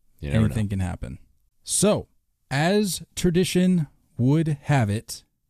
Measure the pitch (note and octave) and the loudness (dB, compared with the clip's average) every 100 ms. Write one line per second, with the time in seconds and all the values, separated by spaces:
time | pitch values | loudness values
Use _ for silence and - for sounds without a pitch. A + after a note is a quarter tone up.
0 | _ _ D2 D2 A2 - G2+ G2 F#2 F2 | _ _ -2 0 2 0 -4 -4 -6 -6
1 | B1 C#2+ - _ _ _ - - G3 D#3+ | -12 -14 -18 _ _ _ -6 0 2 0
2 | - _ _ _ - C3+ D#3+ G#3 G#3 - | -4 _ _ _ -8 -2 0 2 0 -4
3 | - - F3+ F3 F#3 F3+ F#3 F3+ D3 _ | -10 -2 0 2 2 2 2 2 -2 _
4 | _ - B2 D3+ D#3+ D3 - D3 G#2+ G#2 | _ -2 2 2 0 -4 0 0 0 -2
5 | - - - _ _ | -6 -14 -18 _ _